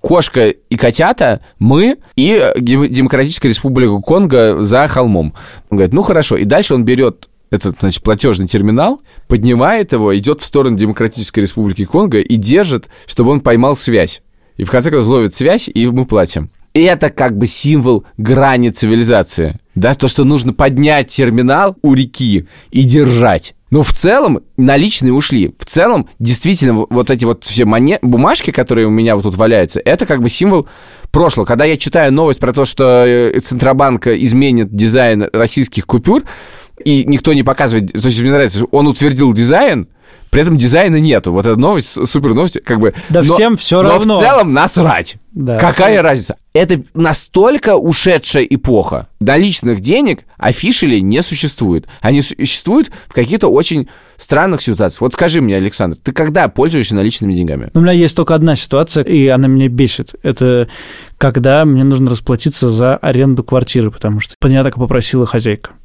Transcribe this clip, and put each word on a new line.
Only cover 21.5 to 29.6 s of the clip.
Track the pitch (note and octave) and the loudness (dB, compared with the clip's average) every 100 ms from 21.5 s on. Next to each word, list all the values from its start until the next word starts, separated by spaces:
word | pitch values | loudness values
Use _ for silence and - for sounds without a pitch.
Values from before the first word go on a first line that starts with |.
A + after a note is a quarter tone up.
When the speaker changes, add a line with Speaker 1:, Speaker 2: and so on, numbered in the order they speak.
| D3 G3 F#3 | 0 0 0
Speaker 1:
у | D3 | 0
реки | C3 B2+ - B2 F#2+ E2+ - _ | 2 0 -4 -2 -2 -4 -20 _
и | B2 | 0
держать. | C3 C#3+ C3+ A#2+ A#2 F2 - _ _ | 2 2 2 2 2 0 -4 _ _
Но | C#3+ | 0
в | D3 | 2
целом | - F3+ B3 A#3 B2 - - | 0 2 2 0 -2 -6 0
наличные | B2+ C#3 G3+ - B2+ | 2 2 0 0 0
ушли. | C3 D3 B2+ F2+ - | 0 0 -2 -2 -4
В | - | -4
целом, | D#3 G#3 G#3 - _ | 0 2 0 -4 _
действительно, | A#2 A#2+ E3 F3+ C#3 | -2 0 0 0 2
в-, | A2 - | 0 0
вот | A#2+ A#2+ | -2 0
эти | B2+ | 0
вот | A#2 A2+ | -2 -4
все | - - | -4 0
моне-, | A2 A2 C#3 G3 | 2 2 2 0
бумажки, | B2 A#2+ D#3+ E4+ - | 0 2 2 0 -2
которые | - B2 A2+ A2 | -4 -2 0 0
у | |
меня | A2 A2+ | 0 0
вот | G#2 | 0
тут | G2+ F#2 | -2 0
валяются, | A2+ A2+ | 2 2